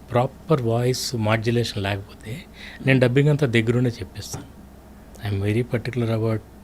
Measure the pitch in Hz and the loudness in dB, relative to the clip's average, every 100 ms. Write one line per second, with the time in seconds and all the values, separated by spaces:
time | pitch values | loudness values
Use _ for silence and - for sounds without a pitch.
0 | - 120 127 - - 151 113 117 123 127 | -2 0 0 -2 -2 0 2 2 2 0
1 | - 120 107 113 110 117 113 - 98 101 | -4 -2 0 2 2 0 0 -2 -2 -4
2 | - - - 127 - - - - 131 131 | -6 -16 -14 -14 -16 -18 -18 -4 2 4
3 | 123 127 147 147 139 113 110 120 127 113 | 4 4 4 2 2 2 2 2 0 -2
4 | - - - - - - - - - - | -10 -12 -12 -12 -12 -18 -20 -20 -20 -20
5 | - - 107 98 101 107 123 120 113 120 | -20 -10 -4 -2 0 0 0 -2 -2 -2
6 | 113 113 113 110 - - | 0 0 0 -2 -4 -18